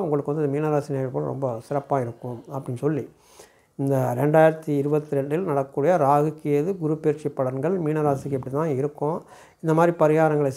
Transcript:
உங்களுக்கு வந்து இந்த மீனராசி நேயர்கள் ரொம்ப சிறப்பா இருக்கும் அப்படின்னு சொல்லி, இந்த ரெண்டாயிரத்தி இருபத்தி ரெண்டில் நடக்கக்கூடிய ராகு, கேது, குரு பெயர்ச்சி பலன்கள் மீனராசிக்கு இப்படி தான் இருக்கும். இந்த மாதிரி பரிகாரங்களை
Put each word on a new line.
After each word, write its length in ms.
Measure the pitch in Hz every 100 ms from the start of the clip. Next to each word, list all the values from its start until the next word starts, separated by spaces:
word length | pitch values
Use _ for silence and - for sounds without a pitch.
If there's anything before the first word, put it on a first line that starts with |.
உங்களுக்கு 280 | 170 147 143
வந்து 120 | 156
இந்த 100 | 147 143
மீனராசி 380 | 156 147 143 135
நேயர்கள் 360 | 127 143 147
ரொம்ப 140 | 131 131 113 -
சிறப்பா 300 | 143 - 139
இருக்கும் 360 | 120 117 123 120 -
அப்படின்னு 280 | 135 135 120 143
சொல்லி, 180 | 143 - _ _ - - _ _ -
இந்த 160 | 139 131 123 123
ரெண்டாயிரத்தி 560 | 147 160 160 160 151 143
இருபத்தி 360 | 147 151 151 139
ரெண்டில் 300 | 143 160 190
நடக்கக்கூடிய 440 | 139 135 143 151 180
ராகு, 320 | 135 147 156 156
கேது, 260 | 147 143 170 185
குரு 180 | 151 156
பெயர்ச்சி 260 | 156 147 143
பலன்கள் 460 | - 127 131 156 190 151
மீனராசிக்கு 520 | 156 151 131 139 135
இப்படி 180 | 127 143
தான் 200 | 165 127
இருக்கும். 420 | 147 - 156 175 - - - _
இந்த 140 | 160
மாதிரி 200 | 160 170 170
பரிகாரங்களை 520 | 151 156 160 147 139